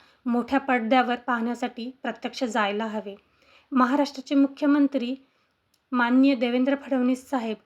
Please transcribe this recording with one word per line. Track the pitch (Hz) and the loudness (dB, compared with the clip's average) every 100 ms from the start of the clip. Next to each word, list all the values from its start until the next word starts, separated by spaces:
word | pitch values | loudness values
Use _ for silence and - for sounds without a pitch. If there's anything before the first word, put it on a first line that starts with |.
| _ _ 247 | _ _ -2
मोठ्या | 240 240 269 | -2 0 -2
पडद्यावर | 269 247 220 254 247 240 | 0 0 2 2 2 -2
पाहण्यासाठी | 269 233 226 240 240 - 240 - | -2 -2 -2 -4 -6 -8 -12 -10
प्रत्यक्ष | 240 226 240 - | -10 -8 -10 -6
जायला | 247 226 202 208 | -4 0 -2 -2
हवे. | 220 214 196 202 _ _ _ _ _ | -4 -6 -8 -14 _ _ _ _ _
महाराष्ट्राचे | 262 247 285 269 269 - | 0 2 2 0 -4 -2
मुख्यमंत्री | 277 277 277 294 294 277 277 240 269 _ _ _ _ _ _ _ | 2 2 2 2 2 2 0 -6 -8 _ _ _ _ _ _ _
माननीय | 254 240 254 277 | -2 2 4 4
देवेंद्र | 262 240 247 254 | 4 0 0 0
फडणवीस | 277 269 262 247 254 - | 0 -2 -2 0 -2 -4
साहेब, | 262 226 214 | -6 -4 -8